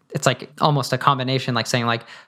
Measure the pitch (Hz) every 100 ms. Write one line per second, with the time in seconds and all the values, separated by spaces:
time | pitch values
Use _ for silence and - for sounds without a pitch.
0 | - - 139 120 - - 160 143 - -
1 | 147 131 127 131 131 120 110 123 117 117
2 | - -